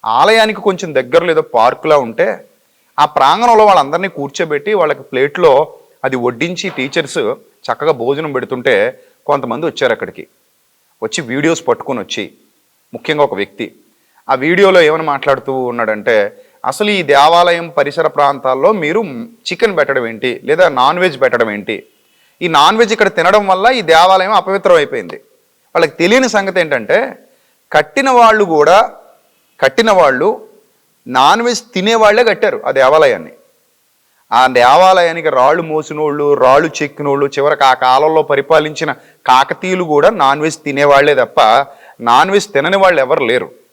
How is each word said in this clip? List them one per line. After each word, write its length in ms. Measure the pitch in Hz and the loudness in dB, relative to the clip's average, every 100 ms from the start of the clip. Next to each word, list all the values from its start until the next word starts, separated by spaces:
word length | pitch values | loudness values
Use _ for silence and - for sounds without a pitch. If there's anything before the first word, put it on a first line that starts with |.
ఆలయానికి 560 | 110 117 180 226 220 196 | -2 0 2 2 0 -2
కొంచెం 340 | 202 180 175 | -4 -4 -4
దగ్గరలో 360 | 131 123 160 175 | -4 0 0 2
ఏదో 120 | 160 | -2
పార్కులా 560 | 156 117 117 - 160 147 | -2 0 0 0 0 0
ఉంటే 460 | 120 110 175 92 _ _ _ _ _ - | 0 -4 -4 -4 _ _ _ _ _ -2
ఆ 60 | |
ప్రాంగణంలో 600 | 151 - 135 180 240 226 | -2 2 0 2 2 4
వాళ్ళందరినీ 440 | 214 180 139 165 190 | 4 4 0 -4 -6
కూర్చోబెట్టి 640 | - 139 - 165 147 151 | -8 -10 -6 -6 -4 -4
వాళ్ళకి 280 | 208 156 135 | -2 -2 -4
ప్లేట్లో 720 | 123 127 143 143 165 135 156 - _ _ | -6 -2 -2 2 2 4 0 -8 _ _
అది 120 | 135 131 | -6 -4
వడ్డించి 540 | 120 120 170 180 190 | -4 -4 -8 -8 -10
టీచర్స్ 640 | - 127 170 143 165 110 131 | -8 -6 -6 -6 -6 -6 -8
చక్కగా 540 | _ _ - 117 151 | _ _ -10 -4 -2
భోజనం 400 | 135 117 143 160 | -2 -4 -4 -4
పెడుతుంటే 720 | 131 120 127 127 104 113 - _ _ - | -6 -6 -6 -2 0 -2 -6 _ _ -4
కొంతమంది 400 | 143 127 120 160 | -4 -4 -6 -8
వచ్చారు 260 | - 127 | -4 -2
అక్కడికి. 340 | 110 95 - - _ _ _ _ _ _ _ | -2 -6 -14 -20 _ _ _ _ _ _ _
వచ్చి 200 | 113 - | -10 -10
వీడియోస్ 460 | 123 131 151 165 - | -8 -4 -2 -2 -4
పట్టుకొని 320 | 113 - 123 | -4 -4 -10
వచ్చి, 300 | 95 - 98 _ _ _ _ _ _ | -8 -10 -12 _ _ _ _ _ _
ముఖ్యంగా 300 | 120 - 151 | -14 -8 -2
ఒక 100 | 143 | -2
వ్యక్తి 400 | 98 98 - 113 _ _ _ _ _ - | -2 -8 -10 -14 _ _ _ _ _ -6
ఆ 60 | |
వీడియోలో 480 | 131 147 180 196 185 | -4 -2 2 4 4
ఏమని 200 | 151 160 | 2 0
మాట్లాడుతూ 500 | 160 139 143 135 135 | -4 -4 -2 -2 -4
ఉన్నాడంటే, 840 | 131 123 120 110 107 104 110 101 - _ _ | -6 -6 -4 -4 -4 0 0 0 -8 _ _
"అసలు 260 | 123 - 208 | -10 -4 -4
ఈ 120 | 202 | -2
దేవాలయం 680 | 147 139 151 170 175 170 170 147 | 2 4 4 4 2 0 -4 -4
పరిసర 300 | 139 147 156 | -4 -2 -4
ప్రాంతాల్లో 680 | 147 143 139 131 131 160 | 0 -2 0 -4 0 0
మీరు 520 | 214 147 190 196 123 | 0 -2 -4 -4 -10
చికెన్ 520 | 117 _ - 175 220 175 | -16 _ -12 -4 -2 0
పెట్టడం 300 | 139 135 117 | -2 -2 -6
ఏంటి, 340 | 110 127 117 | -6 -6 -6
లేదా 240 | 117 156 180 | -4 0 2
నాన్ 300 | 131 131 175 | 2 0 0
వెజ్ 220 | 180 135 | -2 0
పెట్టడం 300 | 131 120 113 | -2 0 -2
ఏంటి? 320 | 104 95 107 - _ _ _ _ _ | -4 -8 -10 -12 _ _ _ _ _
ఈ 60 | 170 | -2
నాన్ 280 | 151 156 220 | 2 2 2
వెజ్ 160 | 226 | -2
ఇక్కడ 160 | 220 196 | 0 -2
తినడం 380 | 190 170 208 202 | 0 2 2 0
వల్ల 200 | 185 220 | 0 0
ఈ 160 | 262 | 0
దేవాలయం 500 | 165 160 180 190 185 | 2 2 4 2 2
అపవిత్రం 420 | 208 185 196 190 | -2 -2 -4 2
అయిపోయింది." 460 | 170 143 131 85 - _ _ _ _ _ | 2 0 -6 -10 -16 _ _ _ _ _
వాళ్ళకి 220 | - 165 - | -2 -2 0
తెలియని 320 | 170 247 254 | 2 2 2
సంగతి 320 | 214 196 185 | -2 -2 -4
ఏంటంటే, 580 | 160 135 107 175 135 - _ _ _ _ _ | -2 -4 0 -2 -2 -10 _ _ _ _ _
కట్టిన 380 | 151 151 269 269 | -2 0 -2 0
వాళ్ళు 340 | 247 226 220 | 4 4 4
కూడా, 480 | 196 156 151 190 - - _ _ _ _ _ _ | 0 2 4 4 2 -6 _ _ _ _ _ _
కట్టిన 300 | 135 175 226 | -2 0 2
వాళ్ళు 520 | 190 147 131 180 262 - _ _ _ _ _ - | 4 2 2 -2 -4 -12 _ _ _ _ _ -4
నాన్ 360 | 127 143 208 | 2 2 2
వెజ్ 200 | 240 233 - | -2 -6 -8
తినేవాళ్లే 500 | 185 196 226 214 214 | -4 -2 2 4 4
కట్టారు 380 | 233 202 208 131 - | 0 0 -2 -2 -4
ఆ 40 | |
దేవాలయాన్ని. 600 | 135 131 156 143 98 78 - _ _ _ _ _ _ _ _ _ | 0 2 4 2 0 -8 -20 _ _ _ _ _ _ _ _ _
ఆ 140 | 117 127 | 0 2
దేవాలయానికి 840 | 123 120 151 185 185 170 170 156 | 4 4 6 4 4 0 -2 -2
రాళ్ళు 340 | 131 131 165 | 2 2 0
మోసినోళ్ళు, 720 | 165 156 151 151 151 147 147 | -2 -6 -6 -6 -4 -2 0
రాళ్ళు 360 | 139 127 139 160 - | 2 4 4 2 -6
చెక్కినోళ్ళు, 440 | 147 - 147 139 143 | -10 -6 -4 -2 -2
చివరికి 380 | 139 143 151 | -2 -2 2
ఆ 100 | 135 | 0
కాలంలో 480 | 127 127 131 156 160 | 2 2 2 2 0
పరిపాలించిన 720 | 151 139 135 156 156 147 156 127 _ _ - | 0 -4 0 0 0 -6 -8 -8 _ _ 0
కాకతీయులు 580 | 127 139 170 185 185 | 2 0 -6 -4 -4
కూడా 260 | 170 147 170 | 0 2 2
నాన్ 300 | 214 135 143 | 2 0 0
వెజ్ 160 | 156 151 | -4 -6
తినేవాళ్లే 580 | 147 139 143 139 143 | -8 0 2 4 4
తప్ప 520 | 135 117 - 110 120 139 - - _ | 2 2 2 4 2 0 -12 -20 _
నాన్ 300 | 117 123 175 | 2 2 4
వెజ్ 140 | 196 | 0
తినని 320 | - 139 160 196 | -2 -4 0 2
వాళ్ళు 240 | 190 165 | 4 2
ఎవరు 240 | 131 156 | 0 -2
లేరు. 260 | 120 117 - - _ | 0 -2 -4 -16 _